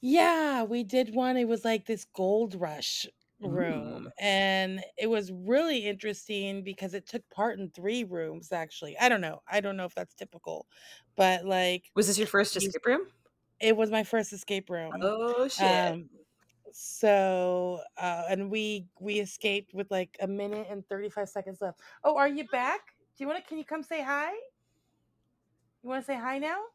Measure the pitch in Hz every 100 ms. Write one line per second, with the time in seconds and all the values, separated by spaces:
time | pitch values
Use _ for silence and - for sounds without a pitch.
0 | 247 311 339 330 311 262 220 240 214 254
1 | 240 226 254 254 233 226 233 226 - 214
2 | - - 190 208 226 185 170 151 - -
3 | - _ _ _ 202 147 175 160 117 120
4 | - - 202 196 196 190 190 190 185 -
5 | 226 226 190 185 180 254 330 277 208 196
6 | 214 202 - 208 196 196 196 190 190 190
7 | - 233 - - 220 196 190 165 180 240
8 | 220 175 160 160 170 175 160 - 151 -
9 | 247 226 170 156 - 202 202 196 180 -
10 | 180 _ 196 170 - 160 - _ - -
11 | _ - 190 185 185 185 180 180 - -
12 | 208 196 214 196 202 - 196 170 - 277
13 | 381 _ _ _ _ _ 220 220 220 220
14 | 208 226 214 202 - 202 190 175 160 160
15 | 185 220 233 240 262 - 190 180 180 165
16 | 156 - _ _ _ _ - - - -
17 | 214 202 190 185 180 180 180 180 - -
18 | 180 170 170 190 196 214 214 208 180 _
19 | 196 208 196 - 220 202 202 190 202 190
20 | 180 - 196 196 202 208 208 202 196 196
21 | 202 214 196 - 190 190 196 170 - -
22 | 285 302 277 285 254 262 254 381 - _
23 | _ _ 269 330 359 320 294 311 302 320
24 | 269 285 302 415 523 _ _ _ _ _
25 | _ _ _ _ _ _ _ _ 240 262
26 | 262 269 240 269 294 359 453